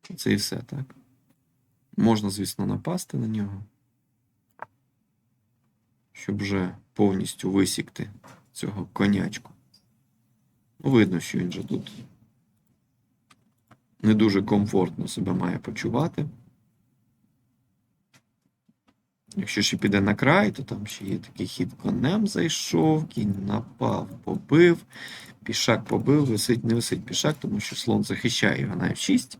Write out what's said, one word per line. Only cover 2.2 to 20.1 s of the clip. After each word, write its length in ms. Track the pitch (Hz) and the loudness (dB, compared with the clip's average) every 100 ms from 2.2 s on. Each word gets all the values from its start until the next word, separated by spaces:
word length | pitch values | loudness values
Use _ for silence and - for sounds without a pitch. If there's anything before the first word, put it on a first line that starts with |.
| 104 | 0
звісно, 360 | 98 95 - 101 | -4 -6 -4 -2
напасти 520 | 101 123 180 - 139 | -2 -2 -4 -4 -4
на 100 | 113 | -2
нього. 360 | 110 101 98 104 _ _ _ _ _ _ _ _ _ - _ _ _ _ _ _ _ _ _ _ _ _ _ _ | -2 -4 -6 -14 _ _ _ _ _ _ _ _ _ -20 _ _ _ _ _ _ _ _ _ _ _ _ _ _
Щоб 260 | - - 101 | -14 -6 -4
вже 380 | 101 98 90 - _ | -2 -2 -2 -6 _
повністю 580 | - 104 95 92 - 95 | 2 2 4 -4 -6 -2
висікти 580 | 98 98 - - - 104 - - - _ | 2 2 0 -8 -8 -12 -12 -20 -20 _
цього 340 | - - 104 90 | -10 -8 -6 -10
конячку. 580 | - 101 98 92 - - - _ _ _ _ _ _ _ _ _ _ _ _ | 0 2 2 0 -6 -16 -20 _ _ _ _ _ _ _ _ _ _ _ _
Ну, 120 | 143 | 4
видно, 280 | 127 98 90 | 6 6 2
що 180 | - - | -2 -4
він 140 | 90 | -4
же 120 | 80 | -6
тут 280 | - - - - - _ _ _ _ _ _ _ _ _ _ _ _ _ _ _ _ _ _ _ | -6 -6 -8 -16 -20 _ _ _ _ _ _ _ _ _ _ _ _ _ _ _ _ _ _ _
не 120 | 107 | 2
дуже 300 | 107 110 98 | 6 6 4
комфортно 640 | 101 104 101 101 90 - 90 | 2 2 2 2 0 -2 -8
себе 260 | - 95 | -4 -2
має 240 | 90 87 90 | -2 -2 -4
почувати. 680 | - 110 - 127 160 - 151 - - _ _ _ _ _ _ _ _ _ _ _ _ _ _ _ _ _ _ _ _ _ _ _ _ _ _ _ _ - | -8 -6 -2 0 -2 -2 -6 -8 -20 _ _ _ _ _ _ _ _ _ _ _ _ _ _ _ _ _ _ _ _ _ _ _ _ _ _ _ _ -8
Якщо 260 | 95 - | -4 -2
ще 160 | 101 - | -2 0
піде 240 | 107 101 | 2 2
на 140 | 98 | 2